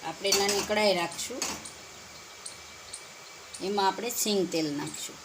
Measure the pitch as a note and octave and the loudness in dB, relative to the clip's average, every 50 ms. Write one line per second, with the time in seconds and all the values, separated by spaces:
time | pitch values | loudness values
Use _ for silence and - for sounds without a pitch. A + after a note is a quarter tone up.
0 | - D#3+ D#3+ - F#3 G3 G3 G3 G3+ G3+ G3+ G3+ - - G#3+ G#3+ G#3+ G3+ F#3 F3 | -6 -6 -6 0 2 4 4 6 6 4 4 2 2 4 4 6 6 6 6 6
1 | E3+ E3+ - - - - A#3+ C#4+ - - - - - - - - - - - - | 2 0 -2 -4 -6 -6 -4 -4 -4 -4 -4 -6 -8 -12 -12 -14 -14 -16 -16 -16
2 | - - - - - - - - - - - - - - - - - - - - | -16 -16 -16 -16 -16 -16 -16 -12 -12 -12 -12 -12 -14 -16 -16 -16 -14 -12 -12 -12
3 | - - - - - - - - - - - - E3+ F#3+ G#3 G3+ G3 F#3+ F#3 F#3+ | -14 -14 -16 -16 -16 -16 -16 -16 -14 -14 -8 -4 -2 0 2 4 4 4 4 2
4 | G#3 A#3+ B3 - - A3 G#3 G3 F3+ F3+ E3+ E3 D#3 D3+ C#3+ C#3+ D3+ D3+ - - | -4 -2 0 2 4 4 6 4 4 4 4 2 2 2 0 0 -2 -4 -6 -6
5 | - - - - | -8 -8 -10 -12